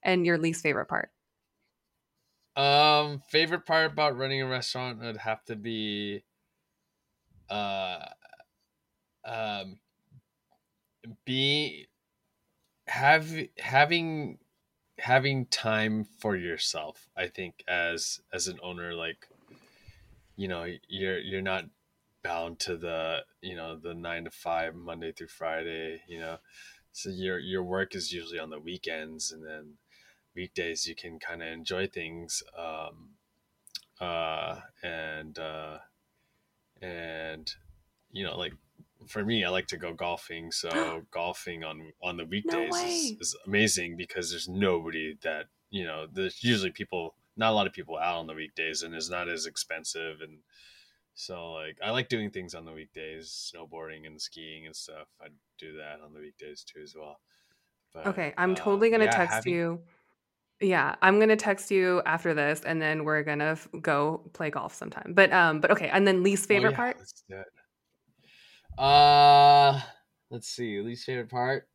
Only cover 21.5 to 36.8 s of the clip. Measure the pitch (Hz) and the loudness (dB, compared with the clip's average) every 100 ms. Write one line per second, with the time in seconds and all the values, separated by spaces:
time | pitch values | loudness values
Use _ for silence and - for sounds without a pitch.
21.5 | 95 85 _ _ _ _ _ 87 85 82 | -4 -6 _ _ _ _ _ -6 -4 -6
22.5 | 82 - 85 87 82 82 82 - _ 92 | -6 -6 -6 -6 -4 -4 -4 -8 _ -12
23.5 | 87 82 80 82 85 85 85 82 - 85 | -10 -10 -12 -12 -10 -8 -8 -8 -12 -4
24.5 | 82 82 80 85 82 82 78 82 - 80 | -2 -2 -8 -14 -10 -10 -12 -18 -8 -6
25.5 | 80 82 82 80 80 - 85 82 82 _ | -6 -6 -8 -8 -10 -14 -12 -10 -12 _
26.5 | - - - _ - - 92 95 92 76 | -20 -20 -20 _ -14 -10 -6 -4 -4 -4
27.5 | 92 90 92 95 98 82 87 82 85 78 | -6 -4 -4 -4 -4 -8 -8 -10 -10 -10
28.5 | 78 78 90 - 80 78 80 76 80 78 | -12 -12 -10 -8 -8 -10 -10 -10 -10 -16
29.5 | 78 76 73 _ _ _ _ _ - 90 | -16 -18 -20 _ _ _ _ _ -14 -10
30.5 | - 85 82 - 82 90 82 - 85 82 | -6 -6 -6 -8 -10 -14 -14 -12 -10 -10
31.5 | 82 80 92 95 - 82 82 85 - - | -10 -6 -4 -4 -6 -10 -12 -10 -10 -10
32.5 | - 82 80 80 80 82 _ _ _ _ | -12 -10 -10 -12 -16 -20 _ _ _ _
33.5 | _ - - _ _ 90 85 82 80 80 | _ -18 -18 _ _ -6 -4 -4 -4 -6
34.5 | 85 - _ 87 82 80 78 78 76 80 | -8 -14 _ -12 -8 -8 -10 -12 -12 -10
35.5 | 78 78 78 - _ _ _ _ _ _ | -10 -12 -14 -20 _ _ _ _ _ _
36.5 | _ _ _ | _ _ _